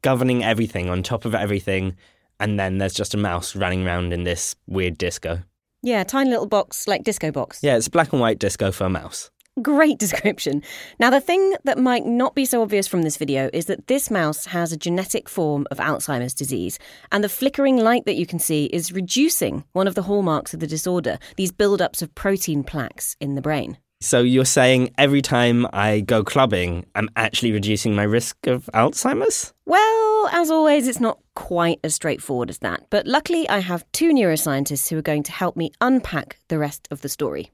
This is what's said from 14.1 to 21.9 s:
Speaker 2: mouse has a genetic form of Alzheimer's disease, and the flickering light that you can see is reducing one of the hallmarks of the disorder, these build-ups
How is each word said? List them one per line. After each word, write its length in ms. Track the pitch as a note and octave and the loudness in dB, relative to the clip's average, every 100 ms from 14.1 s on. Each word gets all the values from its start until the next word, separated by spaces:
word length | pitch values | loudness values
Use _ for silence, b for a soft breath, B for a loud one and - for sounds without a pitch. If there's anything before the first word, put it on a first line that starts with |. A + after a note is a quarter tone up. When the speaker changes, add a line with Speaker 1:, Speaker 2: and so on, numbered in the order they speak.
Speaker 2:
mouse 340 | G3+ D#3 D3+ - | 0 0 -2 -6
has 260 | F3 E3+ | -4 -4
a 40 | D#3+ | -4
genetic 520 | E3+ F3 F#3 - - | -2 -2 -2 -6 -4
form 380 | - D#3 C#3+ C#3+ | -2 0 0 -2
of 60 | - | -2
Alzheimer's 560 | D3+ D3 - C3 B2 | -2 -2 -4 -4 -4
disease, 440 | - C3+ B2 F2+ - B B B | -6 -6 -4 -6 -8 B B B
and 140 | G3+ | -2
the 40 | G#3 | -2
flickering 500 | - C4+ C#4+ C#4 B3+ | 0 -2 2 4 4
light 260 | A3 A#3+ | 4 2
that 120 | - F#3 | 0 -2
you 100 | E3+ | -2
can 120 | E3 | -4
see 280 | - D#3 D3 | -2 0 0
is 260 | E3+ E3 | -2 -4
reducing 720 | F3+ F3+ B3 D#4 - A#2+ - - | -6 -4 2 2 2 -2 -4 -6
one 160 | F3+ F#3+ | 0 0
of 80 | G3 | 0
the 60 | |
hallmarks 520 | F#3 G3+ F#3 D3+ - | 0 0 2 0 -2
of 60 | D#3+ | -8
the 80 | D#3 | -6
disorder, 500 | D#3 F#3 F3+ C#3 - B - | -4 -2 -2 -2 -6 B -4
these 140 | F#3+ | -4
build-ups 500 | - G#3 G3 F3 | 2 2 4 0